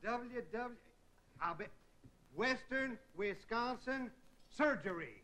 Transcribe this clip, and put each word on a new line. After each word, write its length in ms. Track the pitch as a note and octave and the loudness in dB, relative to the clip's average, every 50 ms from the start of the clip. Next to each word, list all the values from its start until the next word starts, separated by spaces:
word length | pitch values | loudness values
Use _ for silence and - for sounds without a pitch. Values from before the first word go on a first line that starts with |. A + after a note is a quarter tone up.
| E3+ | 0
W 380 | G#3 A#3+ A#3+ A#3+ A#3+ B3 B3 F#3 E3 | 0 -2 -2 -2 -4 -6 -6 -6 -4
W, 240 | F3+ A3+ B3 B3 A#3+ - - - - - - - - - _ - - - | -4 -4 -4 -4 -6 -10 -18 -20 -20 -20 -20 -20 -20 -20 _ -20 -8 -2
I'll 140 | D#3 E3+ E3+ | -2 0 0
bet. 140 | - G#3 - - - - - - - - - - - - - - | -2 -6 -10 -10 -18 -20 -20 -20 -20 -20 -20 -20 -20 -20 -12 -2
Western 640 | D3+ A3 B3+ B3+ B3 - - B3+ C4+ C4+ C4+ A#3 G#3+ - - - | 2 4 4 4 2 0 -2 0 0 0 0 -2 -6 -12 -14 -4
Wisconsin 920 | E3 G3+ G3+ F#3+ - - - A3 A#3 A#3+ B3 B3+ - - B3+ C4 C4+ B3+ A3+ - - - - - - - - - | -2 0 0 0 -4 -4 0 0 2 2 2 0 -2 -2 -2 -2 0 -2 -4 -8 -14 -20 -20 -20 -20 -20 -18 2
Surgery. 640 | - D4 D4+ C#4 F#3+ D3 G3 F3+ E3+ D#3+ B2 G#2+ - | 4 6 6 6 4 0 -2 -2 -2 -4 -8 -10 -16